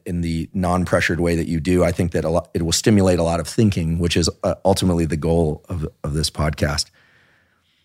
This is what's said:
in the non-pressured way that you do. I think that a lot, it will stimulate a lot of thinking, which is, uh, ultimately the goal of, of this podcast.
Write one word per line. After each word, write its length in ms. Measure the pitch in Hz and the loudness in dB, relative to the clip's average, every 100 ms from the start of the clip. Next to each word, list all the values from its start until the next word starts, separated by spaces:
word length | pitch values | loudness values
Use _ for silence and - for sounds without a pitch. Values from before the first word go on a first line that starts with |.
| - | -6
in 140 | 87 | -4
the 280 | 85 82 - | -2 -4 -4
non-pressured 640 | 98 87 90 87 90 - 82 | -2 0 0 2 0 2 0
way 160 | 85 | 0
that 140 | 85 - | 0 0
you 100 | 85 | -2
do. 240 | 73 90 | 0 2
I 80 | 85 | 2
think 220 | 85 87 | 0 -2
that 120 | 85 | -2
a 40 | 78 | -2
lot, 220 | 85 - | -2 -2
it 80 | - | -4
will 80 | 82 | -2
stimulate 480 | 82 - 104 95 87 | 0 4 4 4 2
a 60 | |
lot 160 | 85 85 | 2 -2
of 80 | 82 | -2
thinking, 500 | - 110 92 80 82 | 2 2 2 -2 0
which 180 | 85 90 | 0 0
is, 140 | 82 - | 0 -2
uh, 100 | 98 - | -4 0
ultimately 420 | 92 95 92 85 82 | 0 2 2 2 0
the 100 | 80 | -2
goal 480 | 78 85 78 73 - | 0 2 0 -2 -8
of, 200 | 90 78 - | -6 -6 -8
of 100 | 76 | -6
this 160 | 73 76 | -4 -4
podcast. 600 | - 78 76 78 71 - _ _ _ _ _ _ _ _ _ | -2 -4 -2 -2 -2 -6 _ _ _ _ _ _ _ _ _